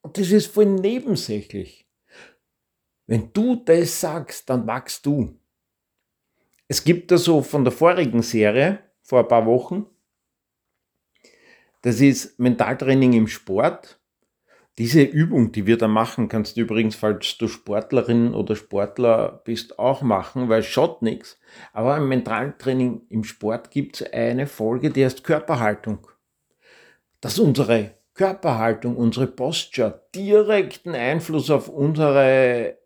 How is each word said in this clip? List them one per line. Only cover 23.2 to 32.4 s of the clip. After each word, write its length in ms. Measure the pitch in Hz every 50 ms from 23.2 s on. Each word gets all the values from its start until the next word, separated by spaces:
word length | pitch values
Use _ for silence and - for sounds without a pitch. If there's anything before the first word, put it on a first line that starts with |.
| 107
Sport 480 | - - _ - 107 113 120 - -
gibt's 300 | _ 143 139 - - - -
eine 440 | - - 117 113 117 120 127 143
Folge, 420 | 139 - - 110 110 120 127 139 151
die 140 | 127 135 135
heißt 200 | 127 127 - -
Körperhaltung. 840 | - 160 151 - - 160 127 117 107 104 - - 110 104 98 - _ _ _ _ _ _ _ _ _ _ _ _ _ - _ _ _ _ _ _ _ _ _
Dass 200 | - 113 - -
unsere 580 | 233 151 123 131 131 101 117 110 104 101 _ _ _ _ _
Körperhaltung, 840 | - 190 - 190 - - 160 123 110 110 117 110 - - 120 120
unsere 300 | 123 120 117 113 120 131
Posture 840 | 127 - - 127 147 165 - - - - 131 117 104 - - _ _ -
direkten 800 | 180 202 202 208 214 214 208 214 202 185 - - - _ 175 160
Einfluss 560 | 123 120 127 151 160 160 - 156 151 127 143
auf 200 | 151 127 - -
unsere 1080 | - 147 139 151 156 151 156 147 139 139 135 131 135 131